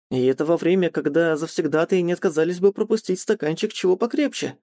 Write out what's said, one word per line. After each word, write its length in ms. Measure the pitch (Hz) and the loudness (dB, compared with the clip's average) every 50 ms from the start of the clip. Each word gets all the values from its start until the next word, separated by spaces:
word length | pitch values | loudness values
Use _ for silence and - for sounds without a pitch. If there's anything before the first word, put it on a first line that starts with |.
| _ - | _ -6
И 160 | 131 131 127 | -2 0 2
это 200 | 131 131 - 156 | 2 2 2 0
во 100 | 151 170 156 | 0 0 2
время, 320 | - 165 185 190 180 160 | 2 2 2 2 2 0
когда 460 | - 151 143 151 143 165 170 165 156 | 0 -2 -2 0 2 2 2 2 2
завсегдатаи 640 | 147 160 160 - - 165 147 143 156 170 - 196 185 | -2 -2 -4 -4 -4 -2 0 2 0 2 2 2 0
не 140 | 175 170 175 | 2 0 -2
отказались 460 | 170 - 190 151 151 160 170 180 175 | 0 -2 0 0 2 0 0 0 2
бы 120 | 185 202 | 2 2
пропустить 480 | 196 - 214 226 - 220 - - 185 180 | 2 2 -2 -2 -2 -2 -2 -2 -4 -2
стаканчик 540 | - - 214 - - 151 160 - - 214 - | 0 -2 -2 0 -2 -4 -4 -2 -4 -6 -4
чего 240 | - - 180 185 - | -2 0 0 0 0
покрепче. 600 | 233 233 - 302 294 262 - - 143 135 131 _ | 0 -2 -2 0 -2 -2 -2 -4 -8 -8 -8 _